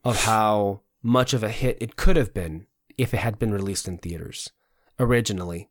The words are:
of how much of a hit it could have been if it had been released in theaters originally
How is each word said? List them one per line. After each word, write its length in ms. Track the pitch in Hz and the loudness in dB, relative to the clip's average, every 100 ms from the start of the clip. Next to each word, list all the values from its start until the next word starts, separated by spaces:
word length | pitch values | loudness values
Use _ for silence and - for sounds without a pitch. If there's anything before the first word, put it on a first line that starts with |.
of 200 | 123 113 | -2 0
how 580 | 113 110 107 107 101 98 _ _ | 2 4 4 2 0 -4 _ _
much 320 | 117 127 127 | 2 2 4
of 80 | 127 | 0
a 80 | 107 | -2
hit 260 | 107 127 - | -2 -2 -2
it 160 | 113 - | -8 2
could 200 | - 175 | 6 6
have 160 | 123 | 4
been 340 | - 85 80 - _ _ - | -4 -8 -10 -14 _ _ -4
if 160 | 123 | -2
it 60 | 117 | 0
had 200 | 117 107 | -2 -2
been 140 | 113 | -2
released 360 | 101 98 92 - | -2 -4 -6 -8
in 100 | 87 | -10
theaters 520 | 87 82 - - - _ _ _ _ - | -10 -10 -12 -12 -14 _ _ _ _ -2
originally 680 | 123 120 113 95 87 85 - | 2 2 0 -6 -6 -10 -12